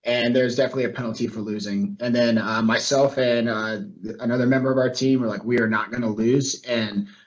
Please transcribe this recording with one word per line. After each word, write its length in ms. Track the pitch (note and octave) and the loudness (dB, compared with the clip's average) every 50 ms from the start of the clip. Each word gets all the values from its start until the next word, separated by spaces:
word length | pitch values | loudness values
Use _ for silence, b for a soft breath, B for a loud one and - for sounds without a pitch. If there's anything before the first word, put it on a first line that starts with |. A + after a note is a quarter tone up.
| _ | _
And 280 | A#2+ A#2+ B2 A#2 A#2+ A#2+ | 0 0 2 2 2 4
there's 220 | B2+ B2+ A#2+ - | 4 2 2 2
definitely 300 | C#3 C3 B2+ - C3+ A#2+ | 0 0 0 0 -2 -2
a 40 | A#2+ | -2
penalty 380 | - - B2 A2+ A2 - A#2 | -2 -4 -6 -6 -4 -4 -4
for 140 | G#2+ - A2 | -4 -4 -6
losing. 560 | G#2 G#2+ G#2 G#2 G2 G#2 G2+ G2+ G2 G2+ - - | -6 -6 -6 -6 -4 -4 -2 -2 -2 -2 -4 -4
And 160 | A#2+ B2 A#2+ | -2 0 2
then, 220 | A#2+ A#2+ A#2 A2+ | 2 4 4 2
uh, 240 | A2 G2+ G#2+ A2 A2 | 2 0 0 -2 0
myself 560 | A2 A2 A#2 A2+ - - C#3+ C3+ C#3 C#3 - | 2 2 2 2 0 0 2 2 2 2 2
and, 320 | C3 B2+ A#2+ A#2+ A#2+ A2+ A#2 | 2 2 2 2 2 2 0
uh, 300 | A2 G#2+ A2 A2 A2 G2+ G2+ G2+ - E2+ F#2 A2 A2 - | -2 -2 -4 -4 -4 -6 -8 -12 -14 -14 -12 -12 -10 -6
another 240 | B2 A#2 A#2+ B2+ B2 | -2 -2 0 2 2
member 260 | B2+ C3 C3 C3 C3+ | 2 2 2 2 2
of 60 | C3 | 2
our 120 | C3 B2+ B2 | 2 2 0
team 300 | - - C3 C3+ C3+ B2+ | 0 0 2 2 2 2
were 80 | B2 | 2
like, 160 | A2 G#2 G2+ G#2+ | -2 -4 -4 -2
"We 160 | A#2 A#2+ A#2 | 0 0 2
are 100 | A2+ A2 | 2 2
not 220 | A2+ G#2+ G#2+ - | 0 -2 -2 -4
gonna 180 | A#2 B2 A#2 A2 | -6 -4 -4 -4
lose." 520 | G#2 A2 A2 A#2 C3 C#3+ C3+ - - - - | -2 0 2 2 2 2 0 -2 -6 -8 -6
And 440 | B2+ A#2+ A#2 A2 G#2 G#2 G2+ G2+ B B B B | -4 -2 -2 -2 -2 -4 -6 -6 B B B B